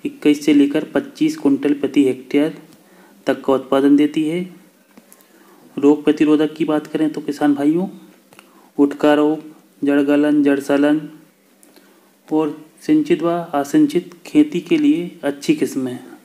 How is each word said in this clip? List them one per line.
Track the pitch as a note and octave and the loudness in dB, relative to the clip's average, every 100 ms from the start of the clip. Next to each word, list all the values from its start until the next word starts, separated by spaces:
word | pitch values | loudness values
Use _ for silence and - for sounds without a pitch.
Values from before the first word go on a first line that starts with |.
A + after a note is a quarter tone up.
| - | -12
इक्कीस | - D3 D3 - | -2 0 2 2
से | |
लेकर | C#3+ C#3 D3+ D3 | 4 4 0 -4
पच्चीस | C#3 C#3 - D#3 D3+ | -6 -6 -4 -4 -2
कुंटल | C#3 C3+ C#3+ | -2 0 0
प्रति | C#3+ C3+ D3 | -2 -2 0
हेक्टेयर | C3 B2+ - D3 D#3 - - _ _ _ - _ - | 0 -2 -2 -2 -2 -6 -20 _ _ _ -20 _ -4
तक | B2+ | -4
का | - | 0
उत्पादन | C3 B2+ C#3 C#3+ C#3+ | -2 0 2 4 4
देती | D3 D#3 | 2 0
है। | D#3 F3 F3+ - _ _ _ - _ _ _ _ _ _ _ - | -4 -4 -8 -14 _ _ _ -20 _ _ _ _ _ _ _ 2
रोग | C#3+ D3 | 2 4
प्रतिरोधक | D3+ D3+ D3+ D3+ D3+ | 0 2 2 2 0
की | - D#3 | -2 -2
बात | D3+ D3+ | -2 -4
करें | D#3 D#3 | -4 -4
तो | D3+ | -4
किसान | D3+ C#3 D3 C#3 | -10 -2 0 0
भाइयों, | C#3+ E3+ G3 - - _ _ - _ _ _ - | 0 0 -4 -10 -20 _ _ -20 _ _ _ 0
उटका | C#3+ C#3+ D3+ | 0 2 2
रोग, | D3 D3+ D#3 - - _ _ | 2 2 -2 -8 -20 _ _
जड़ | C#3 C#3+ | -2 0
गलन, | C#3+ C#3+ D3 D3 | 2 2 2 2
जड़ | C#3+ C#3 | 2 0
सलन | C3+ C#3+ D3 D#3 - - _ _ _ _ _ _ _ _ _ _ - | 0 0 2 0 -4 -18 _ _ _ _ _ _ _ _ _ _ -4
और | D#3 D#3 - - _ | -2 -2 -6 -18 _
सिंचित | - D#3 D3 E3+ | 0 0 2 0
व | E3+ E3+ E3+ | 0 -2 -4
असिंचित | C#3+ C#3 D#3 D3 F3 - - - | -4 0 2 2 0 -6 -20 -2
खेती | D3+ D3+ F3 | 2 2 -2
के | D#3+ E3 | -2 0
लिए | D3 D#3+ F3 - | 2 0 -4 -6
अच्छी | C#3+ C#3 - D3+ | -8 -6 -2 -2
किस्म | B2+ C#3 B2+ | -2 -4 -8
है। | B2+ - - | -10 -16 -20